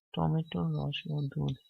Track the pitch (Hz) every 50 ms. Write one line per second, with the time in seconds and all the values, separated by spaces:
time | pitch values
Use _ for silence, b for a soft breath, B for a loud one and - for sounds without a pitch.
0 | _ _ - 165 165 156 156 160 160 - - 175 170 165 151 147 143 147 147 -
1 | - 165 147 147 143 139 - 151 143 139 131 - _